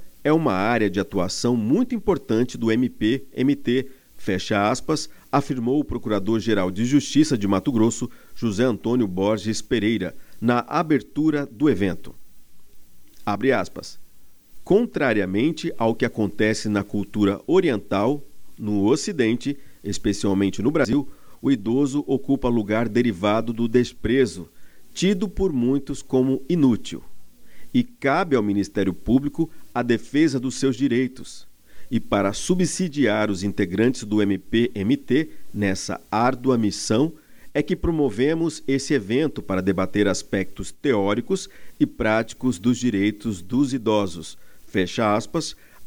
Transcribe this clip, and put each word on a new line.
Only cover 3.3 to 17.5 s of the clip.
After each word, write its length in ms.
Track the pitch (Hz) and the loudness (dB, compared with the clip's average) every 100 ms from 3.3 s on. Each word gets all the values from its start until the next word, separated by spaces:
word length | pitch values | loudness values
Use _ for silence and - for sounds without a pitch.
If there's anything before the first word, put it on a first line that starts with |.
M 200 | - 131 | 0 0
T", 340 | 139 - 127 127 - _ - | 2 0 0 -2 -10 _ -8
fecha 560 | - 92 - 104 104 | -2 -2 0 2 2
aspas, 380 | 127 - 156 - - - | 0 -2 -2 -4 -14 -2
afirmou 500 | 143 139 131 117 147 | -2 0 -2 0 0
o 40 | |
Procurador-Geral 880 | 139 123 117 104 98 113 113 104 92 | 0 -4 -2 0 2 0 2 2 2
de 140 | 95 123 | 0 2
Justiça 520 | 139 - 135 151 120 | 2 4 4 4 2
de 100 | 98 | 2
Mato 240 | 95 147 | 2 2
Grosso, 380 | 117 113 110 120 - - | 4 4 2 -6 -8 -14
José 300 | - 117 98 | -4 -2 2
Antônio 440 | 123 104 113 123 104 | 2 0 0 2 2
Borges 540 | 90 98 107 101 107 | 2 0 0 -2 -4
Pereira, 540 | - 123 104 110 87 - - - | -2 0 2 0 -2 -6 -14 -2
na 200 | 113 123 | 2 2
abertura 840 | 117 147 165 143 - 143 156 147 139 | 0 -2 2 0 0 0 0 0 -4
do 240 | 107 151 | 2 2
evento. 460 | 98 98 87 - - - - - - - - - - - - - | 4 2 -2 -6 -12 -16 -18 -18 -16 -16 -16 -16 -18 -18 -10 -6
Abre 260 | 101 127 | 0 2
aspas. 480 | 120 90 - - - - - - - - - | 0 -2 -8 -12 -14 -14 -16 -18 -20 -16 -12
"Contrariamente 1120 | - 196 240 - 139 107 92 98 147 156 170 - | 2 2 2 0 2 2 2 2 0 -2 -6 0
ao 200 | 113 117 | 0 2
que 100 | 120 | 0
acontece 640 | - 101 - 107 107 110 | 0 -2 2 0 2 0
na 140 | 104 | -2
cultura 580 | 98 104 95 104 101 101 | -2 -4 -4 0 2 2
oriental, 760 | - | 2